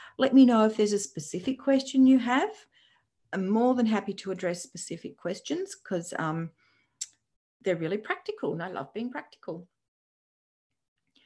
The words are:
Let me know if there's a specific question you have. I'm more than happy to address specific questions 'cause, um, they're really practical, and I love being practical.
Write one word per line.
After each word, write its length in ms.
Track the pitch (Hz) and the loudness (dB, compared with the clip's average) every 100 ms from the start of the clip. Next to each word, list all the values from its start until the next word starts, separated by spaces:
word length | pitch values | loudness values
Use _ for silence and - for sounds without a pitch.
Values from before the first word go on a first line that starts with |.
| - - | -20 -2
Let 160 | 262 | 4
me 120 | 269 254 | 8 8
know 200 | 226 220 | 8 4
if 120 | 214 | 2
there's 160 | 208 | 0
a 60 | 202 | 0
specific 600 | - - - 175 220 262 | -4 -12 -10 -8 -6 -4
question 460 | - 269 269 269 262 | 0 0 2 4 6
you 140 | 262 | 6
have. 320 | 226 254 403 - _ _ _ _ _ _ _ | 4 0 -2 -6 _ _ _ _ _ _ _
I'm 160 | 185 190 | -6 -2
more 260 | 214 247 | 2 2
than 120 | 247 226 | 2 2
happy 280 | 214 202 190 | 0 -4 -8
to 160 | 190 | -8
address 300 | 185 180 175 | -6 -4 -6
specific 560 | - 165 - 165 143 - | -10 -16 -12 -12 -12 -10
questions 580 | 170 - - 320 381 - | -10 -10 -8 -8 -8 -12
'cause, 380 | - 185 170 - | -8 -6 -6 -6
um, 320 | 160 160 165 - _ _ _ _ - _ _ _ _ _ | -4 -4 -8 -12 _ _ _ _ -16 _ _ _ _ _
they're 160 | 196 170 | -4 -2
really 200 | 160 208 | -2 -6
practical, 540 | - 403 - 427 - | -6 -8 -8 -8 -6
and 80 | 151 | -6
I 60 | 175 | -8
love 260 | - - | -10 -10
being 160 | 214 240 | -10 -10
practical. 580 | 294 - _ - 170 180 _ _ _ _ _ _ _ _ _ _ _ _ _ _ _ | -10 -16 _ -14 -14 -16 _ _ _ _ _ _ _ _ _ _ _ _ _ _ _